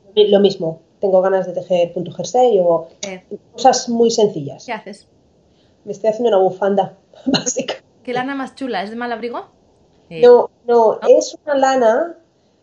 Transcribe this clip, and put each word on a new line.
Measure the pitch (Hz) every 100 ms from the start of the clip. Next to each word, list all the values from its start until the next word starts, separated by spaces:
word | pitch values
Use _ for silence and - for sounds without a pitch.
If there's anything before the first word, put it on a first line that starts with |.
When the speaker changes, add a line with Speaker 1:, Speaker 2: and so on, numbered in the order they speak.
| _
Speaker 1:
lo | 214 208 202
mismo. | 196 190 160 160 _ -
Tengo | 202 185
ganas | 190 190 180
de |
tejer | 180 - 180 170
punto | 185 170
jersey | - 180 247 247 202
o | 175 165 - -
Speaker 2:
Eh. | 196 185 _ 208 _
Speaker 1:
cosas | - 262 254 -
muy | 233 233
sencillas. | 233 208 165 139 - -
Speaker 2:
¿Qué |
haces? | 214 190 208 _ _ _ _ _ _ _ _
Speaker 1:
Me | 208
estoy | 208 220
haciendo | 214 240
una | 190
bufanda | 185 180 196 196 185 - _
<laughs> | - 254
básica. | - 247 254 - - _ _
Speaker 2:
¿Qué | -
lana | 247 262 277
más | 262
chula? | - 262 196
¿Es | 202
de | 233
Malabrigo? | 240 226 233 277 403 _ _ _ _ _ _
Eh. | 165
Speaker 1:
No, | 240 240 - _ 233
no, | 233 220 -
Speaker 2:
¿No? | 240
Speaker 1:
es | 294 - -
una | 302 277
lana. | 262 262 226 240 339 - _ _ _ _